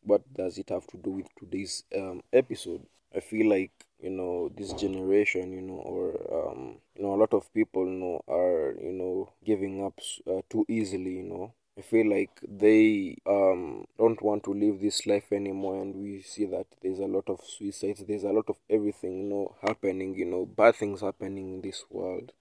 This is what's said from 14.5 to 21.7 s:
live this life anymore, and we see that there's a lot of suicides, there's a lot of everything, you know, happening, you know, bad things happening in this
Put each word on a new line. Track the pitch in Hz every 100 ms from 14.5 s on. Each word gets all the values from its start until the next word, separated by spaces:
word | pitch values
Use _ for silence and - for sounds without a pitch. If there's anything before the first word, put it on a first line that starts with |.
live | 101 104 98
this | 104 - -
life | 101 -
anymore, | 101 101 95 95 95
and | 98
we | 98 101 98
see | 95 - 101
that | 90 92 _
there's | 92 95
a | 98
lot | 98 98
of | 92
suicides, | - - 101 - 98 101 98
there's | 104
a | 101
lot | 104 110
of | 104 _
everything, | 107 104 - 90 92
you | 101
know, | 101 98 -
happening, | 104 110 98 92 95
you | 95 87
know, | 90
bad | 90 - 110 117
things | 104 98
happening | 101 - 95 98 95
in | 92
this | 98